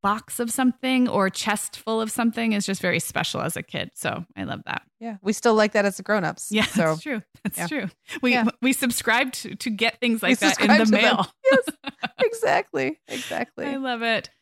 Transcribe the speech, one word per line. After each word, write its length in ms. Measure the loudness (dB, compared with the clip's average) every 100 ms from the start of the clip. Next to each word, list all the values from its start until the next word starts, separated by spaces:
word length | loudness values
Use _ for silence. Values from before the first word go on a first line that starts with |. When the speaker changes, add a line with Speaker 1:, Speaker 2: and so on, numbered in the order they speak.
Speaker 1:
box 380 | 2 0 -4 -6
of 120 | -4
something 560 | 2 2 2 0 2 2
or 200 | 2 0
chest 460 | 0 -2 -2 -4 -10
full 220 | -4 -2
of 120 | -2
something 420 | 0 0 0 0
is 100 | 0 0
just 140 | -2
very 200 | 0 -2
special 420 | -2 -4 -4 -4
as 160 | -6 -6
a 60 |
kid. 260 | -8 -8 -8 -6
So 280 | -6 -6 -10 -12
I 60 |
love 180 | -10 -10 -8
that. 160 | -10 _ _
Speaker 2:
Yeah. 180 | -14 -6
We 100 | -4
still 220 | 0 2 4
like 160 | 4
that 100 | 2
as 160 | 0 -2
grown-ups. 520 | -2 0 0 -6 -2
Speaker 1:
Yeah, 140 | -2 0
Speaker 2:
So, 160 | 2 0
Speaker 1:
that's 100 | 0
true. 200 | -4 -8 -8 _
That's 140 | -8 -6
Speaker 2:
yeah. 100 | -6
Speaker 1:
true. 220 | -4 -6 _ -14 -2
We, 120 | 2
Speaker 2:
Yeah. 120 | 4 2 0
Speaker 1:
we 100 | 0
subscribe 600 | 2 0 0 0 2 0
to, 220 | -6 -12 -8
to 140 | -6
get 280 | 0 -2 0
things 220 | -2 0
Speaker 2:
We 80 | 2
Speaker 1:
like 100 | 2
that 200 | 2 4
in 60 | 4
Speaker 2:
subscribe 100 | 6
Speaker 1:
the 60 | 6
Speaker 2:
to 60 |
them. 100 | 6
Speaker 1:
mail. 260 | 4 2 -2 _
<laughs> 140 | 4
Speaker 2:
Yes, 120 | 4 2 -8 -16 _ -10 0
exactly. 800 | 0 2 2 2 0 -2 -2 -4 -10
Exactly. 580 | -10 -6 -6 -6 -6 -6
Speaker 1:
I 120 | -4
love 240 | -4 -2
it. 260 | -2 -2 -4 _